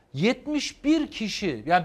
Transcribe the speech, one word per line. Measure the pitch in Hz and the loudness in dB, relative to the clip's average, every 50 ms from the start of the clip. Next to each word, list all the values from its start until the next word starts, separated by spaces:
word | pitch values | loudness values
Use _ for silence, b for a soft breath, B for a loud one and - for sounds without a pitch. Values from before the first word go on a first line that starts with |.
| b b - | b b -4
yetmiş | 135 175 233 254 247 - 285 302 285 - - - - - | 0 2 2 0 0 -4 -4 -2 -2 -2 -4 -8 -2 2
bir | 285 320 320 311 320 | 2 2 2 2 -2
kişi, | - - 226 196 - - 208 170 131 110 107 | -6 -6 -6 -6 -4 -4 -4 -4 -4 -4 0
yani | 151 175 185 | 2 2 2